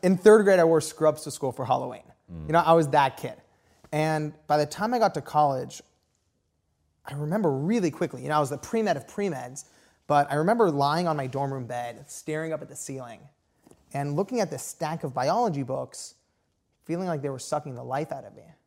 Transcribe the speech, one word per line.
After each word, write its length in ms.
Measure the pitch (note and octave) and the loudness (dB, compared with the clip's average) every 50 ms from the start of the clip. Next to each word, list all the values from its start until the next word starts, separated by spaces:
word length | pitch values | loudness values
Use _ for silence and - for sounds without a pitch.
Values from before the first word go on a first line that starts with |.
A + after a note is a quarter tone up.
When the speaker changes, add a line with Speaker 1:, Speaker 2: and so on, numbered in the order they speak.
Speaker 1:
in 140 | - F3+ F#3+ | 4 2 2
third 280 | F3+ - A3 G#3+ A3 G#3 | 6 8 10 10 10 8
grade, 160 | G3 F#3+ F3+ | 6 6 6
I 40 | E3 | 6
wore 160 | E3 E3 D#3 | 6 4 4
scrubs 440 | D3 - - - D#3 D#3 D3 C#3+ - | 2 -2 -4 2 2 2 2 2 -8
to 60 | D3 | -12
school 200 | C3 - - C3 | -10 -6 -6 -6
for 160 | B2 - C3 | -6 -6 -2
Halloween. 380 | C3 B2+ C3 C3 C3 A#2 - - - - _ _ _ | 0 0 0 -2 -6 -10 -14 -18 -20 -20 _ _ _
Speaker 2:
Mm. 140 | F2 E2 D#3 | -14 -12 -6
Speaker 1:
You 60 | D3+ | 0
know, 80 | D#3 E3+ | 0 2
I 120 | D#3+ D#3 | 6 6
was 160 | E3 E3+ D#3+ C#3+ | 6 6 6 4
that 260 | C3+ D3 C#3 C3+ - | 4 4 4 2 0
kid. 180 | - - B2 - - _ _ _ _ _ _ _ _ _ - | -6 -10 -10 -12 -12 _ _ _ _ _ _ _ _ _ -6
And 420 | - D3+ D#3 D#3 D#3 D#3 D3+ D3+ D3 - _ | -2 -2 0 0 0 0 -2 -4 -8 -12 _
by 100 | - D3 | 0 2
the 80 | D3+ D3+ | 2 2
time 300 | D3 - - G3+ A3 B3 | 0 -2 -4 -4 -2 2
I 40 | A#3+ | 2
got 120 | A3 F#3+ - | 2 2 0
to 60 | D3+ | -2
college, 640 | - - - D3+ D3+ C#3+ C3+ C3 C3 B2+ - - - _ _ _ _ _ _ _ _ _ _ _ _ _ _ _ _ _ _ _ _ _ _ _ _ | -10 -2 2 2 4 4 2 -2 -6 -10 -12 -18 -20 _ _ _ _ _ _ _ _ _ _ _ _ _ _ _ _ _ _ _ _ _ _ _ _
I 100 | - C#3 | -12 -8
remember 360 | C#3+ D3+ D3+ E3+ G#3+ G#3 D#3+ | -6 -4 -2 -2 0 2 0
really 400 | C#3 C3 C#3+ F3 A3+ A#3+ F3+ D#3+ | 0 0 0 0 0 0 0 -2
quickly, 320 | C#3 - F3+ D3 - B2 | -2 -2 -6 -6 -6 -10
you 60 | C3 C#3+ | -6 0
know, 80 | D3+ | 0
I 20 | D3+ | 0
was 120 | D3 B2+ | 0 0
the 80 | D3 C#3 | -4 -10
pre-med 380 | - - - A3+ A3 G3+ E3 | -8 -4 -2 -2 0 0 -2
of 120 | C#3 - - | -2 -4 -10
pre-meds, 560 | - - G3+ G3 D#3 B2+ B2 B2 C3 - - _ _ _ _ _ _ _ _ | -8 -6 -4 -4 -4 -6 -10 -12 -14 -16 -18 _ _ _ _ _ _ _ _
but 240 | - D3 C#3+ C#3+ - | 2 4 4 4 2
I 60 | C#3+ | 0
remember 340 | D3 D#3 F#3 A3+ A#3+ A3+ F3+ | 0 2 2 4 4 4 2
lying 380 | D3 C#3+ C#3 C#3+ D3+ E3+ F3+ E3+ | 4 2 2 2 2 0 0 0
on 80 | D#3 | -2
my 100 | D3 C3+ | -2 -4
dorm 260 | B2+ B2 C3+ C#3 C#3 | -6 -4 -4 -4 -4
room 140 | C3+ C3+ B2 | -4 -8 -8
bed, 420 | A2+ B2 A#2+ A#2+ A#2+ A#2 A2 C#3+ - | -8 -8 -8 -8 -8 -12 -14 -18 -18
staring 440 | - - - - D3+ D#3 D#3+ D#3+ | -18 -14 -8 -6 -6 -6 -4 -6
up 100 | D#3 D3 | -6 -8
at 60 | - - | -10 -12
the 80 | D3 | -14
ceiling, 440 | - - - C3+ C3+ B2+ A#2+ A2+ - - - _ _ _ _ _ _ _ _ - _ _ _ | -14 -12 -12 -12 -12 -12 -14 -16 -18 -20 -20 _ _ _ _ _ _ _ _ -20 _ _ _
and 220 | - C#3+ C#3+ C#3+ C#3+ | -8 -6 -4 -2 -2
looking 260 | D3+ G3+ - B3+ A#3+ | -2 -2 -2 -2 -2
at 100 | G#3 D3+ | -2 -2
this 120 | D3+ B2+ | -4 -10
stack 400 | - - - _ E3 D3+ D#3+ D#3+ | -10 -12 -8 _ -6 -6 -6 -6
of 100 | - C#3+ | -8 -6
biology 520 | B2+ C#3 B2+ C#3+ F3 A3+ B3 A3 D#3 C#3 C3+ | -4 -2 0 0 0 0 0 0 -2 -4 -4
books, 500 | A#2 C3 C3+ B2+ B2+ - - - - - _ _ _ _ _ _ _ _ _ _ _ _ _ _ | -4 -6 -8 -8 -10 -12 -18 -18 -18 -20 _ _ _ _ _ _ _ _ _ _ _ _ _ _
feeling 240 | - D#3+ F3 F#3+ F3+ | -8 -6 -6 -4 -4
like 120 | E3 D3 | -4 -4
they 80 | C3 C#3+ | -4 -6
were 100 | C3+ B2+ | -8 -8
sucking 340 | - - D3+ D3+ - D3 B2+ | -6 -4 -4 -4 -4 -6 -12
the 100 | A#2+ B2 | -12 -10
life 280 | B2 B2+ C#3 D#3 D#3 | -6 -6 -6 -4 -6
out 120 | D3 C3+ B2 | -8 -12 -12
of 100 | G2+ G2+ | -18 -20
me. 80 | - - E3 D#3 _ _ | -20 -20 -20 -20 _ _